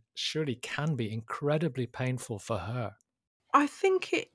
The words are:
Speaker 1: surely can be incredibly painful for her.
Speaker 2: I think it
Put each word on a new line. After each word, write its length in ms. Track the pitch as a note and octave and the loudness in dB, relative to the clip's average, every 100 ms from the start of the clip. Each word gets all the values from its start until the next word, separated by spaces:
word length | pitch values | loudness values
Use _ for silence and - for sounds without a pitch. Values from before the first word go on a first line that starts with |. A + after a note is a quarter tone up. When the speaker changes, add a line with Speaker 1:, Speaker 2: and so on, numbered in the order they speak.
| _ | _
Speaker 1:
surely 400 | - - D#3 D3 | -6 -2 0 -2
can 400 | A#2 - - D3+ | -2 -4 -2 0
be 180 | C3+ A2 | 0 0
incredibly 720 | A2+ A2+ - C#3+ D3+ D#3+ C3 A#2 | -4 -6 -2 2 2 2 0 -4
painful 520 | - B2+ B2+ - G#2 | -2 -2 -2 -4 -6
for 200 | - A2 | -2 -4
her. 360 | F2 B2 G2+ - _ _ _ _ _ | -2 -4 -4 -8 _ _ _ _ _
Speaker 2:
I 140 | C#4 D4 | 4 4
think 460 | - F#4+ F#4+ - | 2 2 2 0
it 160 | F4+ - | -4 -2